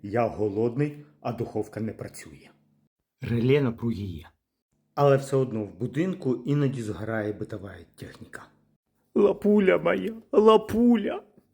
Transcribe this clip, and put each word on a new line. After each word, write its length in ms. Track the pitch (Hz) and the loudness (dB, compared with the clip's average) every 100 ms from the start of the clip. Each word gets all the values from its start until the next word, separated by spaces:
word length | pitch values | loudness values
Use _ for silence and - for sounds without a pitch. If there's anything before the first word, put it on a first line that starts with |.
я 260 | 101 113 113 | -6 -2 0
голодний, 760 | - 104 101 117 120 147 147 - _ | 0 -2 0 -2 -2 -4 -6 -20 _
а 120 | 123 | -8
духовка 460 | 117 113 110 107 107 | -6 -6 -6 -8 -8
не 140 | 110 | -8
працює. 560 | - 117 - - 69 - _ _ _ _ _ _ - | -8 -14 -16 -20 -20 -20 _ _ _ _ _ _ -10
Реле 400 | 113 117 123 143 | -4 0 4 4
напруги 420 | 131 - 120 98 | 2 -2 -4 -4
є. 220 | 98 80 - _ _ _ _ _ _ - | -6 -10 -16 _ _ _ _ _ _ 0
Але 220 | 143 139 | 4 4
все 200 | 139 135 | 2 -2
одно 260 | 123 110 | -2 -4
в 160 | 101 87 | -8 -8
будинку 560 | 120 139 170 175 131 123 | -6 -4 -4 -2 -4 -4
іноді 460 | - 147 139 123 | -2 0 0 -2
згорає 520 | 107 104 107 113 104 | -8 -8 -6 -4 -4
битова 380 | 101 107 107 98 92 - - | -6 -8 -12 -14 -18 -20 -18
техніка. 480 | - - 110 - - _ _ _ _ _ _ - | -18 -18 -20 -20 -20 _ _ _ _ _ _ 2
Лапуля 600 | 202 190 208 208 185 175 | 2 4 2 4 4 4
моя, 360 | 165 190 190 226 - | 2 0 -2 -8 -2
лапуля, 920 | 262 214 220 220 220 240 233 202 392 - _ _ | 4 6 6 4 2 4 4 2 -6 -12 _ _